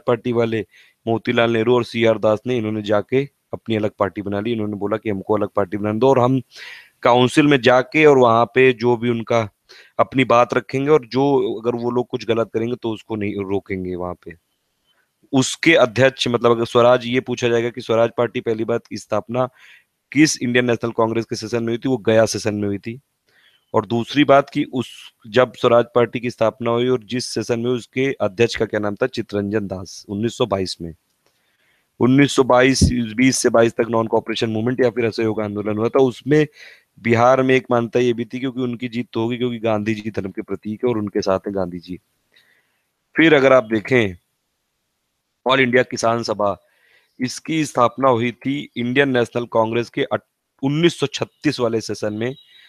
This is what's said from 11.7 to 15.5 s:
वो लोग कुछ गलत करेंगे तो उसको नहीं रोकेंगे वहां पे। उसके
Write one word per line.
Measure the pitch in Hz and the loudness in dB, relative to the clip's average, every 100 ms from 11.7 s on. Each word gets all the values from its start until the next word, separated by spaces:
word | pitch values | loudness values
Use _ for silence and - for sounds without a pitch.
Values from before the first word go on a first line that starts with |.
| 120 | -4
वो | 120 | -2
लोग | 123 123 | -2 -4
कुछ | 127 110 | -6 -4
गलत | 113 107 | -2 -2
करेंगे | 113 113 120 | -2 -4 -4
तो | 117 | -6
उसको | 107 - 110 | -8 -8 -6
नहीं | 101 101 | -6 -6
रोकेंगे | 95 101 - 95 90 90 | -4 -4 -4 -8 -8 -8
वहां | 90 | -8
पे। | 87 - 82 _ _ _ _ _ _ _ _ - | -10 -16 -20 _ _ _ _ _ _ _ _ -4
उसके | 135 127 | -2 0